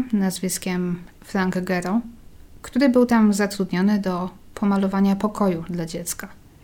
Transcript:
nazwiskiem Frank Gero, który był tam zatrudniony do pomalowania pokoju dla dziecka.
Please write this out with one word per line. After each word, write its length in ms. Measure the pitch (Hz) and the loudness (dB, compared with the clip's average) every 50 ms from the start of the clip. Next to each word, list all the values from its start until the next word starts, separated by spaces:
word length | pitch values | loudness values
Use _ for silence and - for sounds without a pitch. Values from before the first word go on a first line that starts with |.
| 254 - | 2 0
nazwiskiem 880 | 214 202 190 185 180 - 196 185 - - - 190 180 180 180 180 175 175 - - - - | 0 0 0 0 -2 -2 -6 -6 -6 -4 -6 -4 -4 -2 -2 -4 -4 -6 -10 -20 -20 -20
Frank 400 | - - - 196 185 185 180 185 | -20 -6 -2 -2 0 0 -2 -2
Gero, 400 | 180 196 185 175 170 180 202 233 - - - - - - - - - - - - | -2 -2 -2 -2 -2 0 -2 -2 -2 -4 -18 -20 -20 -20 -20 -20 -20 -20 -20 -18
który 260 | - - - 247 285 262 | -18 -4 0 2 4 4
był 180 | 240 247 247 | 6 4 4
tam 260 | 240 240 226 214 208 | 6 6 4 6 4
zatrudniony 680 | 202 202 208 196 - - 190 185 180 180 190 208 214 196 | 4 2 0 -2 0 -4 -4 -2 0 2 2 2 2 2
do 320 | 196 190 180 175 185 180 - - - - - | 0 -2 -2 -2 -4 -6 -8 -14 -20 -18 -8
pomalowania 640 | - 214 202 196 196 196 190 196 196 196 196 196 | -2 0 0 2 2 0 0 2 2 2 2 2
pokoju 480 | 196 214 214 208 - 208 190 175 160 165 - | 2 0 -4 -2 0 0 0 0 -2 -4 -6
dla 160 | 175 175 165 | -6 -6 -6
dziecka. 420 | 160 - 170 170 - - - - 196 - - - - - - | -6 -8 -8 -8 -8 -10 -10 -12 -16 -18 -20 -20 -20 -20 -20